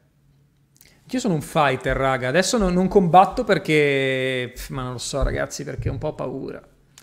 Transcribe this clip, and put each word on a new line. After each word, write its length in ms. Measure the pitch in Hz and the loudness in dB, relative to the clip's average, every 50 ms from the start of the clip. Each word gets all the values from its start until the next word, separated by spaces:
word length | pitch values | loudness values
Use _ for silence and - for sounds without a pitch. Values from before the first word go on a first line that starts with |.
| _ _ _ _ _ _ _ _ _ _ _ _ _ _ _ _ - _ _ _ | _ _ _ _ _ _ _ _ _ _ _ _ _ _ _ _ -20 _ _ _
Anch'io 160 | _ - - 254 | _ -8 -6 -4
sono 160 | - 220 170 | -2 -2 -2
un 80 | 147 | -2
fighter, 520 | - - - 165 147 139 131 127 - 135 131 | -4 -2 0 2 2 2 0 0 -2 -2 -2
raga. 340 | 127 135 135 131 127 123 127 | 0 0 0 0 0 -2 0
Adesso 280 | 135 175 185 - - | 0 0 0 0 0
non, 160 | 233 202 185 | 0 0 2
non 160 | 175 180 185 185 | 2 2 0 2
combatto 560 | - 208 185 165 156 185 196 190 - - 240 | 4 4 4 8 8 8 8 6 4 -2 0
perché, 1080 | - 190 160 - - 156 151 147 143 139 135 135 131 131 131 131 131 131 127 123 120 - | 0 0 0 2 2 2 4 4 4 2 2 0 0 0 0 -2 -2 -2 -4 -4 -6 -8
pff, 160 | - - - | -14 -14 -10
ma 140 | 151 135 127 | -8 -8 -8
non 80 | 127 | -8
lo 60 | 123 120 | -8 -8
so, 240 | - - - 139 | -8 -6 -4 -2
ragazzi, 420 | 131 - - 139 143 139 - - 143 | -2 -2 -2 -4 -4 -6 -8 -10 -10
perché 260 | 143 143 - - 156 | -10 -10 -6 -6 -6
ho 20 | |
un 60 | 139 143 | -4 -4
po' 160 | - 151 151 | -6 -6 -6
paura. 520 | - 147 151 135 135 - - - - - _ _ _ _ _ _ - | -6 -8 -8 -8 -8 -10 -10 -12 -14 -18 _ _ _ _ _ _ -20